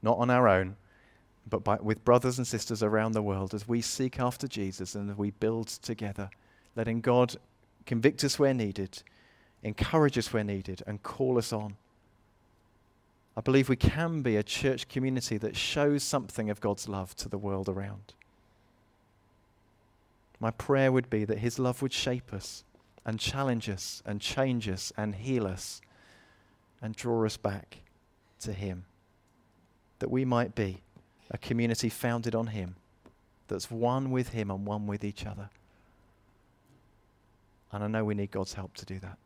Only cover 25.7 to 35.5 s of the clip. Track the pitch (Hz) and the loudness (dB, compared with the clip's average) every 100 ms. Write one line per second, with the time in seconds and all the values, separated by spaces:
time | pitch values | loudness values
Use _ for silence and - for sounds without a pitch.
25.7 | - - _ - - - _ _ _ _ | -14 -18 _ -20 -20 -20 _ _ _ _
26.7 | _ 107 107 120 117 110 - 104 98 - | _ -10 -6 0 2 2 0 -4 -4 -10
27.7 | - - _ _ _ _ _ - 98 101 | -20 -20 _ _ _ _ _ -10 -6 -6
28.7 | 90 92 _ _ _ _ _ _ _ _ | -6 -12 _ _ _ _ _ _ _ _
29.7 | _ _ _ - 127 131 120 120 107 101 | _ _ _ -2 0 2 2 2 0 -2
30.7 | 92 _ - _ _ _ - - 117 117 | -2 _ -20 _ _ _ -10 -2 0 2
31.7 | 113 117 - 123 120 117 113 113 107 90 | 2 -2 0 -2 0 0 -2 -2 -4 -6
32.7 | 92 _ _ - _ _ _ _ 95 - | -10 _ _ -20 _ _ _ _ -6 -4
33.7 | 117 120 131 135 127 123 113 104 95 101 | 0 2 2 0 0 0 -2 -2 -2 -2
34.7 | 104 104 104 104 101 107 98 98 | -4 -2 -4 -4 -6 -10 -10 -14